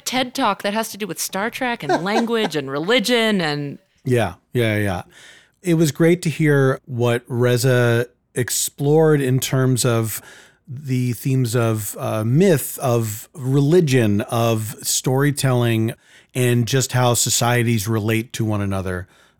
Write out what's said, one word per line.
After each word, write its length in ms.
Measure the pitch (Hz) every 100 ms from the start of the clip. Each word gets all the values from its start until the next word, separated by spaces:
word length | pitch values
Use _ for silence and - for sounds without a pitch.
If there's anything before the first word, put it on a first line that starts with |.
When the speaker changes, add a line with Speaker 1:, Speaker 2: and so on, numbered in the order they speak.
| -
Speaker 1:
ted 280 | 254 262
Talk 280 | - 240 196
that 120 | 202
has 180 | 214 226
to 60 | 202
do 80 | 180
with 140 | 160
Star 300 | - 190 214
Trek 340 | - 254 233
and 80 | 151
Speaker 2:
<laughs> 140 | 359 175
Speaker 1:
language 500 | 214 233 226 214 151
and 160 | 135
religion 720 | 143 170 247 214 240 220 208
and" 380 | 160 147 143 135 _ _ -
Speaker 2:
Yeah, 300 | 120 101 90 _
yeah, 240 | 127 113 104
yeah. 240 | 104 90 - - - - _ _
It 120 | 185
was 180 | 165 165
great 300 | - 165 175
to 80 | 170
hear 500 | - 151 143 135 131 -
what 380 | 123 120 120 -
Reza 800 | 117 123 123 131 123 120 117 123 _ _
explored 840 | - 123 - - - 143 156 160 151
in 220 | 131 127
terms 420 | - 135 131 127
of 380 | 127 117 113 - - - - _ -
the 440 | 131 147 127 123
themes 400 | 117 143 131 123
of, 440 | 120 117 110 101 -
uh, 260 | 123 110 110
myth, 540 | 135 196 147 - -
of 500 | 135 120 113 104 -
religion, 840 | - 127 135 139 180 160 131 110 101
of 540 | 110 120 117 113 107 -
storytelling, 1120 | - - - 131 143 143 135 123 120 113 110 - _ - _ -
and 320 | 123 120 117
just 240 | 135 123
how 220 | 123 123
societies 720 | 117 - - 120 120 117 117 101
relate 460 | 110 104 113 113
to 100 | -
one 160 | 110 107
another. 480 | 101 98 92 90 92 _ _